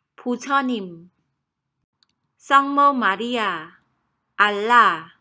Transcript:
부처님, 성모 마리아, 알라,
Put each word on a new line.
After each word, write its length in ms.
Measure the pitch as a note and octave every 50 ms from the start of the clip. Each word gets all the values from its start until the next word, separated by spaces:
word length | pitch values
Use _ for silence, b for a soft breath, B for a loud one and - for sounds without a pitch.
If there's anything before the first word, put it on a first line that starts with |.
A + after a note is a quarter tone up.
| _ _ _
부처님, 960 | - - B3+ B3 A#3+ - C4 C#4 C#4 C4 B3+ B3 G#3+ F#3+ F3+ E3+ E3 E3+ F3+ _ _ _ _ _ _ _ _ _ _ _ _ _ _ _ _ _ _ _ _ _ _ _ _ _ _
성모 560 | - - C#4 C#4 C#4 C#4 C#4+ C#4+ C#4+ C#4+ C#4
마리아, 840 | B3+ A3 F#3+ G3 F#3 A3+ A#3+ B3 A#3 G#3+ G3 F3 D#3+ D#3 E3+ - _ _ _ _ _ _ _ _ _ _ _ _
알라, 760 | - G3+ G#3 G#3 G3+ G#3 A3+ A#3+ A#3+ A3 F#3+ E3+ D#3+ D#3+ F3 - _